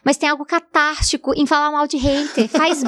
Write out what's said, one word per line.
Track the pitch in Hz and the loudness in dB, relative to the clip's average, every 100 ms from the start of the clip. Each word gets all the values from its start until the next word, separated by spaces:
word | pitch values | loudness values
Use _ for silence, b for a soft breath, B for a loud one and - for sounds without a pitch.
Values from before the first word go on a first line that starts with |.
Mas | 277 285 | -2 0
tem | 294 | 0
algo | 294 | -2
catártico | 294 339 330 320 294 302 - 302 269 | -2 -4 0 0 0 0 -2 -2 -2
em | 277 277 | 0 2
falar | 302 294 | 2 2
mal | 294 294 | 0 -2
de | 294 | 0
hater. | 277 277 294 - 226 | 0 0 -2 -2 0
Faz | 311 320 320 | 2 2 0